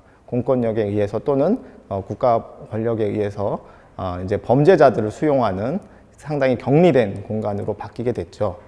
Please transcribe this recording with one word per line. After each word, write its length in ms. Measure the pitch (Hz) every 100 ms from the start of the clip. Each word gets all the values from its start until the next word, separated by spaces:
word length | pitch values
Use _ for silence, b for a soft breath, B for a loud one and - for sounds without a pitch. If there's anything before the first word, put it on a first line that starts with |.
| _ b -
공권력에 540 | 123 127 127 113 110
의해서 380 | 101 104 101 110
또는, 400 | - 135 160 254 - B -
어, 160 | 98 -
국가 380 | 104 127 113 - - 139
권력에 340 | 110 117 110
의해서, 600 | 104 104 104 101 101 160 - B B -
어, 240 | 95 90
이제 120 | 92 101
범죄자들을 760 | - 131 151 165 139 113 107
수용하는 680 | - 156 139 110 95 117 185 - B B
상당히 440 | - 147 147 131 123
격리된 680 | 123 147 180 131 101 101
공간으로 500 | - 110 107 101 104
바뀌게 380 | 101 107 - 120
됐죠. 460 | 113 85 - 104 85